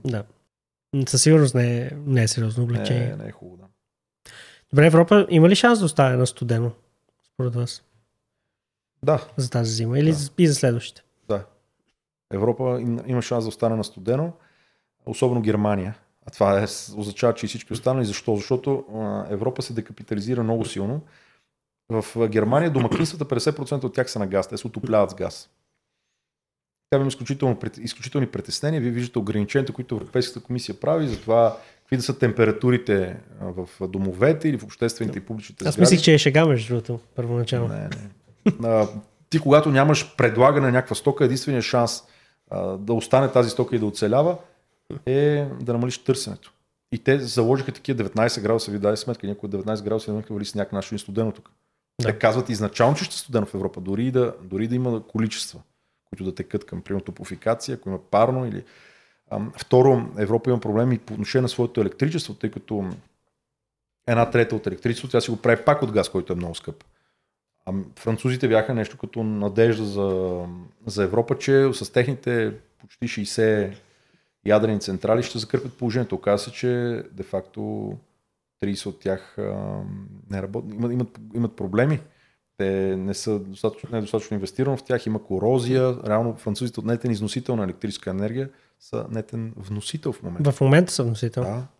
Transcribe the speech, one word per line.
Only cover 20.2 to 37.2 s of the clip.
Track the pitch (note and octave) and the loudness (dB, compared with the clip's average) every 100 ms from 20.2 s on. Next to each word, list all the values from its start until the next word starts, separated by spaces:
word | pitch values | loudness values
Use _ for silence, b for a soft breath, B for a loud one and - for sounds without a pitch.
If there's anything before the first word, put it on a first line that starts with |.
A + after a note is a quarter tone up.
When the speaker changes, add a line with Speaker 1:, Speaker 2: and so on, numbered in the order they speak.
| G#2+ B2 | -4 -2
Speaker 2:
много | A2 A2+ | 0 -2
силно. | A2 G2 G2+ D3 D3+ b b b b _ _ _ - | -4 -6 -6 -6 -10 b b b b _ _ _ -6
В, | A2+ - A2+ | -4 -2 -2
а, | A2 | 0
Германия | G#2+ G#2+ C#3 E3+ | 2 2 2 2
домакинствата, | C3+ A#2 - D#3+ D#3 C#3+ | 2 0 0 -2 -4 -4
петдесет | A#2+ D#3 D3 | -2 -2 -2
процента | C3+ C#3+ B2 | -4 -4 -4
от | |
тях | - B2 | -4 -4
са | A2+ | -4
на | G2 | -2
газ. | G2 F#2 | -2 -2
Те | G#2 | -6
се | A2+ | -8
отопляват | A2 G#2 G#2+ G2 | -8 0 2 2
с | |
газ. | F#2+ F2+ - - _ _ _ _ _ _ _ _ _ _ _ _ _ - | -2 -8 -10 -20 _ _ _ _ _ _ _ _ _ _ _ _ _ 0
Тя | C#3 | 0
има | C#3 | 0
изключително | C3 A#2+ C3+ C3 A#2 | -4 -6 -2 0 -2
прит-, | A2 - | -6 -10
изключителни | A#2 - - C#3+ B2 | -12 -12 -6 -2 -2
притеснения. | G2+ - - D3 D#3+ | -4 -8 -6 -2 -2
Вие | A#2+ | -2
виждате | A#2 B2 A#2 | -2 -4 -4
ограниченията, | G2+ G#2+ G2+ C#3 C3 | -2 -2 0 0 -2
които | - B2 | -6 -8
Европейската | G#2+ - B2+ - A2+ - | -8 -4 -2 -2 -6 -8
комисия | B2 - G2 | -8 -6 -6
прави | - D#3+ C#3+ | -2 0 -2
за | G2+ | -4
това | A2 A2+ A2+ - B B | 2 4 4 2 B B
какви | - C3 | -4 -2
да | |
са | A#2 B2+ | -2 0
температурите, | A#2 G#2+ G#2+ G#2+ B2 B2 A#2+ G2 F#2 - - G#2 | 2 4 4 4 2 2 2 0 0 -6 -16 -12
а, | |
в | F#2+ F2+ F2+ - F#2 | -10 -8 -10 -8 -6
домовете | F#2+ G2 F#2 C3+ D3+ D#3 | -2 -2 2 2 2 0
или | B2 | -4
в | |
обществените | G#2 - A#2 - A2 G2+ | -6 -4 -4 -2 -6 -6
и | |
публичните | - A2 - - F3+ | -10 -12 -12 -6 -2
Speaker 1:
Аз | |
Speaker 2:
сгради. | D3 | 4
Speaker 1:
мислих, | F3 F3 | 6 6
че | E3 | 8
е | D3+ | 6
шега, | D3 D3 D#3+ | 6 4 4
между | B2 A2 | 2 0
другото, | A#2+ - A#2 - | -4 -4 -10 -10
първоначално. | - | -8